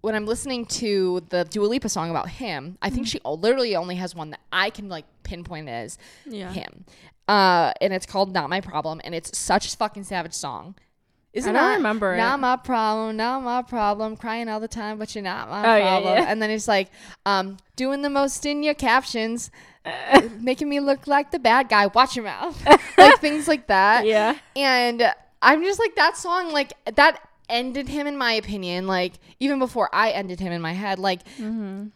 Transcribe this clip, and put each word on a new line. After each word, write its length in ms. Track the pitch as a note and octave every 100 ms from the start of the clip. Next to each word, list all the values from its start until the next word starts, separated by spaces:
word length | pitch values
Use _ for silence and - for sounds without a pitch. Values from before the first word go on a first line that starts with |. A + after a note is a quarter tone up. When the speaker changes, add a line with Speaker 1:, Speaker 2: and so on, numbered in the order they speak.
Speaker 1:
when 120 | G#3+
I'm 120 | G#3+ G#3
listening 400 | A#3+ C#4+ B3 A3+
to 560 | - A#3 G3+ F#3 F3+ E3
the 160 | F3+
Dua 220 | E3 G#3 G#3
Lipa 220 | B3+ A3
song 220 | G3 E3
about 180 | D#3+ -
him, 500 | - B3 D3+ D3 F#3
I 80 | -
think 160 | B3 A3+
Speaker 2:
Mm. 40 |
Speaker 1:
she 100 | -
o-, 100 | -
literally 420 | D#3+ G#3 C4+ A#3+ F#3
only 200 | F3+ F3+
has 180 | F3+
one 160 | E3+ D#3
that 100 | - _
I 180 | E3+ G3
can, 180 | A3 G3+
like, 160 | E3+ - _
pinpoint 460 | - F3 E3+ E3 D3+
as 300 | A#2 G#2+ - - - D4
Speaker 2:
Yeah. 260 | G#3+ F3+
Speaker 1:
him. 320 | F#3 G1+ G1+ - _ - _ -
Uh, 440 | G#3 F#3+ F3 D#3 -
and 120 | -
it's 140 | F#3 -
called 260 | G3 F#3+
Not 160 | F#3 D3
My 100 | F#3
Problem, 400 | F#3 D#3 D#3 D#3+
and 100 | D3
it's 220 | E3 - -
such 360 | - G3 -
a 40 | -
fucking 280 | G#3+ G3+
savage 280 | F#3+ F#3 E3
song. 400 | - D3 G#2 C#3+ G3 _ _ _ _ _
Isn't 220 | - G3
Speaker 2:
I 60 | A#3
don't 100 | E4
Speaker 1:
that 60 | G#4+
Speaker 2:
remember 400 | A#3 A3 G3+ F3+
Speaker 1:
"Not 240 | A#3 C#4
Speaker 2:
it. 20 |
Speaker 1:
my 140 | B3+ B3+
problem, 600 | B3+ A#3+ A3 A3 A3 A3
not 280 | A3+ C4+
my 180 | B3 B3
problem, 540 | B3 A#3+ G#3 G#3 A3 A3
crying 320 | A#3 A3+ A3+
all 100 | G#3+
the 80 | A3+
time, 320 | A3+ G#3 G#3+
but 160 | G#3+
you're 80 | A3
not 260 | F#3+ G3 G#2+
my 120 | F#3
Speaker 2:
Oh, 160 | A3 A3
yeah, 120 | G3
Speaker 1:
problem"? 260 | F#3+ G3+
Speaker 2:
yeah. 100 | - F4
Speaker 1:
And 140 | A3
then 80 | G#3+
it's 160 | G#3+ G#3
like, 240 | G3 F#3+ - - -
um, 320 | G3 G3 F#3+ G3 _ -
"Doing 260 | C4 C#4
the 80 | C#4+
most 340 | C#4 C#4 -
in 200 | D4 D4
your 100 | D4+
captions, 720 | D4 C4 B3 C4+ A#3 A3+ A#3 - - - _
Speaker 2:
<laughs> 560 | - B2+ - C#4 A3+ A3
Speaker 1:
making 280 | A#3+ B3+ D4
me 120 | C#4+
look 260 | C#4 C#4 -
like 240 | C#4+ C#4+
the 80 | E4
bad 300 | A#3+ A#3+ C4
guy, 180 | G#3+ G3+
watch 300 | A3+ C4 B3
your 80 |
mouth." 360 | G#3 G#2+ E4+ D4+ -
Speaker 2:
<laughs> 320 | E4 - -
Speaker 1:
Like, 220 | G4 B4
things 260 | D4+ D4+ D4
like 220 | D4+ -
that. 380 | F#3+ G3 A#3 G#3+
Speaker 2:
Yeah. 300 | G#3+ A3 C#4+ _ C4+
Speaker 1:
And 580 | C#4 B3 A#3+ A#3+ A#3 - _ _
I'm 220 | A#3+ D#4
just 160 | F4+ G4+
like, 160 | A4+
that 220 | - D#4 E4
song, 340 | F4+ F4+ F4
like, 200 | D4 C#4 - - A3
that 240 | D4+ D#4 _ _ -
ended 400 | A#3 B3+ B3+ B3+
him, 180 | C#4+ C#4+
in 100 | C#4+
my 140 | A#3+
opinion, 540 | A3 G#3+ G3+ F3+ F3+ F#3+
like, 240 | F#3 F3 - _ _
even 200 | C4+ C#4
before 280 | B3+ A#3+ G3
I 180 | F#3 A3
ended 280 | G3 G3 F3
him 100 | F#3
in 80 | E3+
my 120 | E3
head, 260 | F3+ G#3 F#3+
like, 260 | F#3+ F#3 - -
Speaker 2:
Mm-hmm. 480 | A3 A3+ G3+ G3 G#3